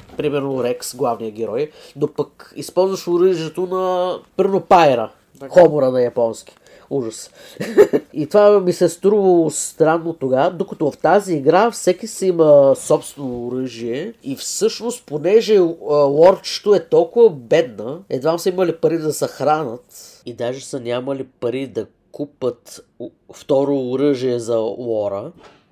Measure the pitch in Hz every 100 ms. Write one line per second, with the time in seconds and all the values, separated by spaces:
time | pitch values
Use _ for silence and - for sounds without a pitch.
0 | - - 147 139 139 131 123 123 - 127
1 | 127 113 113 107 110 117 151 - - 139
2 | 147 - 143 - - - 139 175 190 190
3 | - 175 185 170 160 170 180 185 185 180
4 | 180 170 - - 196 190 - 185 151 120
5 | 107 _ _ - 135 185 165 147 131 127
6 | 120 120 113 107 - - _ - - 139
7 | 113 - - _ - - 220 226 - -
8 | - - 147 208 208 208 180 175 180 -
9 | 196 208 190 175 156 - - - 156 165
10 | 165 160 131 131 170 175 190 - 147 -
11 | 147 196 190 156 135 175 233 220 180 185
12 | 220 - 190 170 156 143 139 131 - 156
13 | - - 135 123 120 127 131 113 117 127
14 | 208 - 135 131 - - 214 - 233 233
15 | - 147 165 220 214 208 170 165 151 147
16 | 139 143 180 190 - - 208 190 - 160
17 | 170 233 226 147 117 151 165 101 110 165
18 | - 131 147 170 190 180 180 165 156 165
19 | 156 139 131 - 139 156 139 104 _ -
20 | - - 123 117 120 135 - 139 117 120
21 | 131 135 131 _ 120 127 135 104 98 _
22 | _ - 147 - 123 117 - - - -
23 | - _ - - - 135 139 139 123 131
24 | 147 131 127 120 113 117 110 - 120 107
25 | 101 98 143 - - _ _